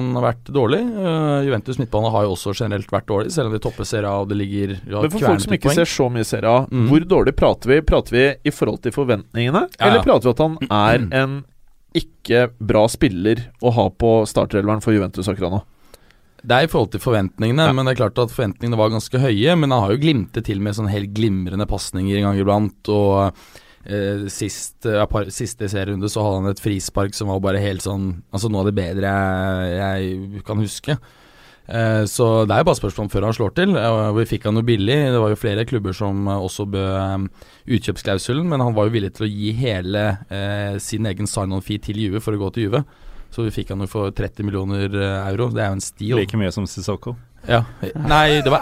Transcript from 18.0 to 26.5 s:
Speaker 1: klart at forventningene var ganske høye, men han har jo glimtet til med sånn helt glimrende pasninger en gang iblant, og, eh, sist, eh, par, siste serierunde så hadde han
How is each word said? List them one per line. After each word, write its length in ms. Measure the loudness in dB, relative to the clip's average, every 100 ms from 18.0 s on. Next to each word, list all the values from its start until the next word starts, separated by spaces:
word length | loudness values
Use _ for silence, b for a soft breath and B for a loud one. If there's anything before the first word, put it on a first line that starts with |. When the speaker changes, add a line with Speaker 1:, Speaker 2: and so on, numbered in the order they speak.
| 0
Speaker 1:
klart 140 | 0
at 80 | -2
forventningene 460 | 0 -4 -2 -2 2
var 120 | 2
ganske 300 | 0 -2 0
høye, 380 | 2 2 4 4
men 120 | 2
han 100 | 2
har 80 | 2
jo 80 | 2
glimtet 460 | 2 2 -2 -4
til 160 | -4 -2
med 140 | -2
sånn 140 | -2 -2
helt 240 | -2 -4
glimrende 540 | 0 0 0 -2 -4 -4
pasninger 500 | -4 -6 -4 -2 0
en 40 |
gang 160 | 0 2
iblant, 500 | 2 2 0 -4 -2
og, 460 | 2 4 4 2 b b b b b
eh, 440 | -8 -4 -2 -4 -6
sist, 580 | -6 -8 -8 -12 -8 -2
eh, 180 | 0 0
par, 180 | -2
siste 440 | -4 -6 -8 -6 -6
serierunde 360 | -4 -4 -4 -4
så 140 | 0
hadde 200 | 0 0
han 80 | -2